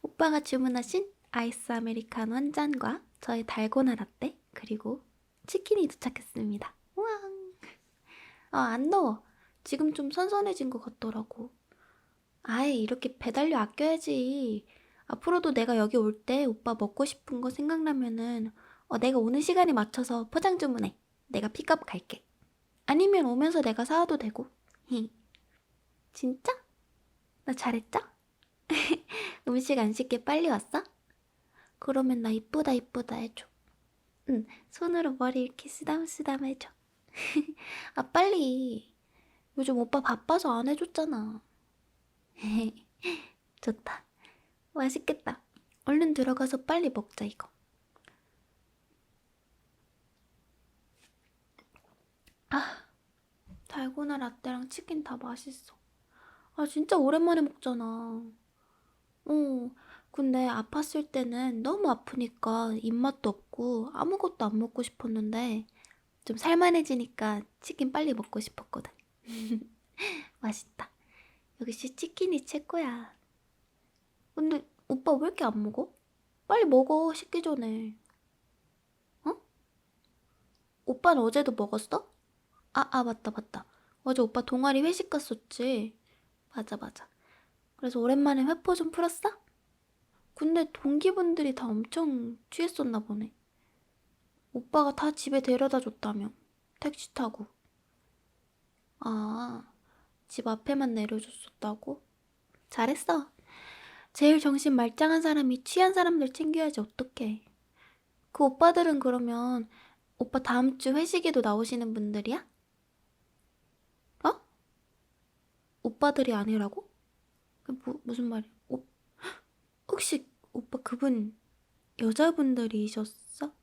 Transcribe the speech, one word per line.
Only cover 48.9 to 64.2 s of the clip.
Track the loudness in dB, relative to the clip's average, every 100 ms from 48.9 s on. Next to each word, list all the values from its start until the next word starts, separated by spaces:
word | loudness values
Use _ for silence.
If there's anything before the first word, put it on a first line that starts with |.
| _ _ _ _ _ _ _ _ _ _ _ _ _ _ _ _ _ _ _ _ _ _ _ _ _ _ -20 _ _ _ _ _ _ _ _ _
아, | -4 -2 -10 -20 _ _ _ _ _ -20 -20 -12
달고나 | -8 -6 -6 -4 -4
라떼랑 | -6 -8 -8 -8 -8
치킨 | -12 -8 -8
다 | -6 -10
맛있어. | -10 -12 -14 -18 -20 _ _ _ _ _ -20 -20 _
아, | -6
진짜 | -4 -2 2 4
오랜만에 | 6 4 4 4
먹잖아. | 2 -2 -6 -6 -6 -8 -8 -10 -12 -20 _ _ _ _ _ _ _ _
어, | 0 2 2 -2 -4 -12 -20 -20 _
근데 | 0 2 2 2
아팠을 | -2 -2 -4 -2 -4 -2
때는 | -4 -2 -2 -2 -2
너무 | -2 0 2
아프니까 | 0 -4 -6 -6 _ -2 0 0 -2
입맛도 | -2 0 0 0 -4
없고 | -4 _ -6 -2 -2 -4
아무것도 | -4 -2 0